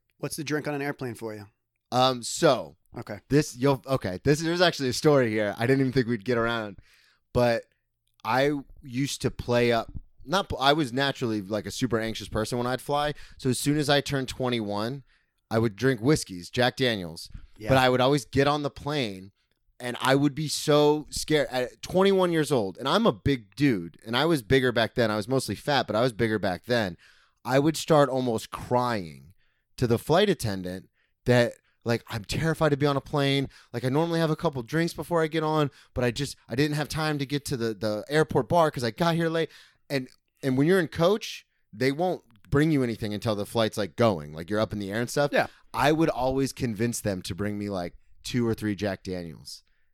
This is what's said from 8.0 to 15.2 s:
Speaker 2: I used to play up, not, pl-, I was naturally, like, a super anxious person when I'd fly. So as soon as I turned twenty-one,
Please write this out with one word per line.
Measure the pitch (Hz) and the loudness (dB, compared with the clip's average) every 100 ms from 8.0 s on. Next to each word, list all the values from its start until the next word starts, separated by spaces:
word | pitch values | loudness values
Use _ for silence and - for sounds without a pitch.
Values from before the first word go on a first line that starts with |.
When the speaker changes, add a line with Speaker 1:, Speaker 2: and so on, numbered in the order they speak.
| _ _ | _ _
Speaker 2:
I | 107 123 143 147 - - | -2 2 2 0 -6 -18
used | 143 120 139 - | -8 -4 -4 -2
to | 127 | -4
play | - - 120 120 | -4 0 2 4
up, | 117 - - - _ | 2 -2 -12 -16 _
not, | 127 185 - | -4 -4 -4
pl-, | 127 | 0
I | 135 | 2
was | 156 135 | 2 0
naturally, | 123 139 - 120 107 | 0 -2 -2 -4 -4
like, | 95 107 98 | -4 -6 -6
a | |
super | - 123 117 | -4 -2 -2
anxious | 113 107 104 | -2 -6 -6
person | 110 110 120 | -4 -4 -4
when | 123 | -4
I'd | 127 | -4
fly. | - 143 147 139 - - | -4 -2 -2 -6 -14 -6
So | 131 | -2
as | 120 | 0
soon | 143 147 | 0 0
as | 139 | 2
I | 143 | 2
turned | - 139 123 | 0 -4 -6
twenty-one, | - 127 120 104 101 113 139 - _ | -4 -2 -2 -2 -4 -4 -6 -14 _